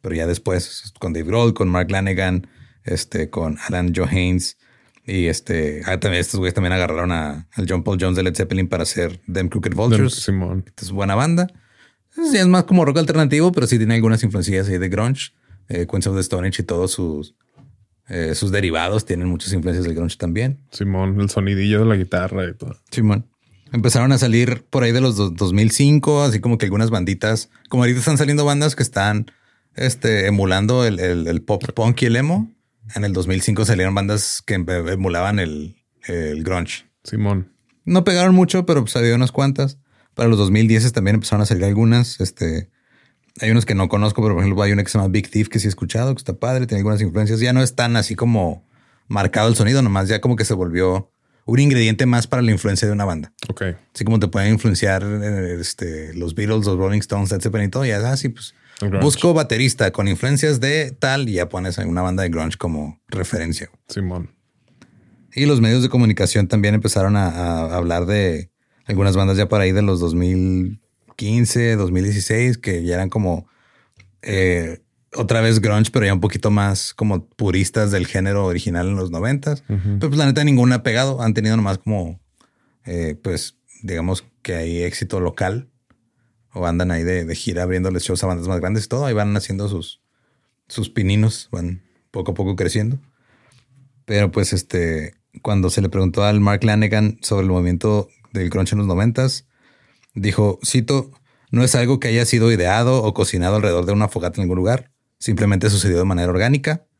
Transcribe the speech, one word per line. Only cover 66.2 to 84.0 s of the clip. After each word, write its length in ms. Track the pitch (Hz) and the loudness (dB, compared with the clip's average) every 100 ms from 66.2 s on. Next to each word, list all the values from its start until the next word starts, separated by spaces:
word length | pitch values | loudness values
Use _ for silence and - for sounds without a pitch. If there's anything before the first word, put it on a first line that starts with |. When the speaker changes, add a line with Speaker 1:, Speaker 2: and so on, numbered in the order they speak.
| 98 107 92 | 2 2 2
Speaker 1:
también 240 | 107 104 104 | 2 4 2
empezaron 400 | 107 104 95 104 | 2 0 2 2
a, 140 | 92 | 0
a 460 | 82 87 82 80 87 | -2 -2 -2 -2 -2
hablar 300 | 85 85 87 | 0 0 0
de 440 | 104 95 78 87 _ _ _ - | 0 0 -2 -8 _ _ _ -4
algunas 300 | 98 98 92 | 0 2 2
bandas 220 | 95 95 | 2 2
ya 100 | 95 | 2
por 140 | 107 | 2
ahí 100 | 95 | 2
de 120 | 95 | 2
los 180 | 101 90 | 2 2
dos 140 | 85 85 | 0 2
mil 680 | 90 92 92 92 90 104 _ _ _ - | 2 2 0 0 -2 -8 _ _ _ -8
quince, 640 | 104 117 117 123 117 107 | -2 2 2 2 2 2
dos 140 | 92 | 2
mil 120 | 90 | 0
dieciséis, 540 | 98 101 - 113 123 120 | 0 0 -2 0 0 0
que 260 | - 87 | -4 -4
ya 120 | 85 87 | -2 -2
eran 140 | 95 | -2
como, 380 | 110 95 80 - _ _ _ _ _ _ _ | -2 -2 -2 -8 _ _ _ _ _ _ _
eh, 600 | - 98 92 87 82 76 _ _ _ - | -6 0 2 0 -4 -10 _ _ _ -6
otra 260 | 107 113 | 0 2
vez 180 | 113 110 | 4 2
grunge, 280 | 104 104 110 | 2 2 2
pero 140 | 131 101 | 2 2
ya 80 | |
un 60 | 95 | 2
poquito 320 | 98 - 107 | 0 -2 0
más 420 | 104 101 95 - | 2 2 -2 -6
como 340 | - 107 95 - | -4 -2 -2 -6
puristas 640 | - 104 92 95 113 104 | -6 -2 0 0 0 0
del 140 | 98 85 | -2 -2
género 380 | 95 98 101 95 | -2 0 0 0
original 420 | 85 - 87 92 | -2 -4 -2 -2
en 60 | 98 | -4
los 140 | 90 | -4
noventas. 540 | 85 110 139 151 143 - | -4 -2 -2 -4 -6 -4
Speaker 2:
Ujú. 280 | 104 101 101 | -4 -2 -2
Speaker 1:
Pero, 100 | 147 | 0
pues, 80 | 147 | 2
la 80 | 143 | 2
neta, 180 | 135 | 4
ninguna 320 | 147 131 123 123 | 4 4 4 2
ha 80 | |
pegado. 380 | 123 113 135 127 | 0 0 0 0
Han 120 | 117 | 0
tenido 220 | 107 110 113 | 0 2 2
nomás 220 | 98 92 | 0 -2
como, 400 | - 104 82 87 _ _ _ _ _ _ - | -4 -4 -4 -10 _ _ _ _ _ _ -8
eh, 320 | 87 82 110 | -6 -6 -6
pues, 340 | 98 82 - _ _ - | -6 -6 -8 _ _ -14
digamos 440 | 98 85 | -8 -4